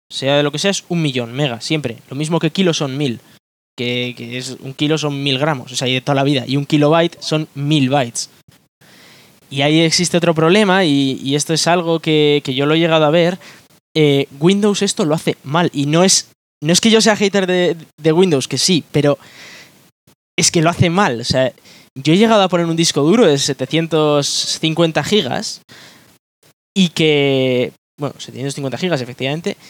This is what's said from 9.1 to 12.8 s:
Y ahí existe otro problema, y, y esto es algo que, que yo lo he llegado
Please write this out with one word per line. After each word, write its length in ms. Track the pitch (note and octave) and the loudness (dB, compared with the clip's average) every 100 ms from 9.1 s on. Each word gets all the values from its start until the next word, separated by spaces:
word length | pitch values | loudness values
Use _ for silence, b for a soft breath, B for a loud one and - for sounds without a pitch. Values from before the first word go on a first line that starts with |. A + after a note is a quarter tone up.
| B B B - | B B B -10
Y 100 | C3+ | -2
ahí 200 | C#3+ D#3+ | 2 4
existe 360 | E3 D#3 F3 F3 | 2 0 0 0
otro 160 | E3+ | 0
problema, 520 | D#3+ D#3+ G3 G#3 F#3 F3 | 2 4 4 4 2 2
y, 340 | C#3 C3+ B2+ | 2 0 -2
y 120 | C3 D3 | -4 -2
esto 180 | - | -2
es 140 | D#3 - | -2 0
algo 320 | F3 E3 E3 | 0 0 -2
que, 420 | E3 D#3 D3 D3 | 0 2 4 2
que 100 | C#3+ | 0
yo 120 | C3 C#3+ | -2 0
lo 80 | |
he 60 | |
llegado 260 | D#3+ | 2